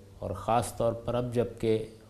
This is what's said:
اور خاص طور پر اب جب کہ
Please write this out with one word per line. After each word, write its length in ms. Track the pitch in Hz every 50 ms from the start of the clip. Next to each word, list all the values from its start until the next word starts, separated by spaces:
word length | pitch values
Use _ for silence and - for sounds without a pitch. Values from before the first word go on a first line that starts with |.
| - - - -
اور 120 | 98 95
خاص 460 | 90 - - - 110 123 117 - -
طور 160 | - 117 117 113
پر 220 | 113 - - 117
اب 200 | 120 123 123 117
جب 120 | 123 113 - - -
کہ 280 | - 113 110 110 107 - - - - -